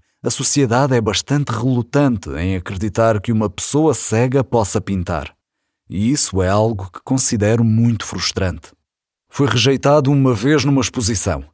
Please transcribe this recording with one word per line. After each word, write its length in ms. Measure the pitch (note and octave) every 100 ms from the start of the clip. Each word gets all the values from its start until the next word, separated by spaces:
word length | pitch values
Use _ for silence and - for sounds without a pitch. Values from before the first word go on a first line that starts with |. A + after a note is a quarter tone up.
| - _
a 80 | -
sociedade 640 | - - C#3+ C3 A#2 C#3
é 60 | B2+
bastante 480 | G#2+ F#2+ - C#3+ C#3+
relutante 840 | A2+ B2 B2 A#2 C#3+ C#3+ A2+ D#2 C#2
em 160 | F2
acreditar 680 | F#2+ F2 G2 G#2+ - A2+ G#2+
que 120 | -
uma 180 | A2 G#2+
pessoa 440 | - - C#3+ D#3
cega 500 | B2+ - A2 C3 C3+
possa 360 | B2+ A#2 G#2 G#2+
pintar. 540 | F#2+ G2 F2 E2 C#2+ - _ _ _ _ -
E 220 | F2 A2
isso 280 | C#3+ - F#2
é 80 | F#2
algo 400 | G2+ A2 G#2+ F#2
que 120 | -
considero 600 | - C3 - A#2 G#2 A#2
muito 420 | A#2 A2 A#2 A2+ -
frustrante. 640 | - - - F#2+ D2+ - _ _ _ _ _ _
Foi 200 | - C#3
rejeitado 600 | A#2 A#2 C3+ C#3 D3+ C3+
uma 260 | C#3+ C3+
vez 300 | A2+ A#2+ D3+
numa 180 | C3 C#3
exposição. 600 | A#2+ - G#2+ A#2 - D2+ C#2